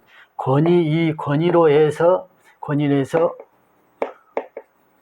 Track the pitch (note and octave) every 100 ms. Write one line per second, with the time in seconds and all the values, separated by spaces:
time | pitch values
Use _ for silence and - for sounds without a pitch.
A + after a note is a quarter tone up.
0 | _ - _ - C3+ C#3 E3 F3 D#3 D#3
1 | E3 D#3 D3 D3 E3+ E3+ D#3+ C#3+ D3+ D3
2 | E3+ F#3 - _ _ _ - D3 D3 C#3+
3 | C3 E3 E3+ - - _ _ _ _ -
4 | - - _ - - - - _ _ _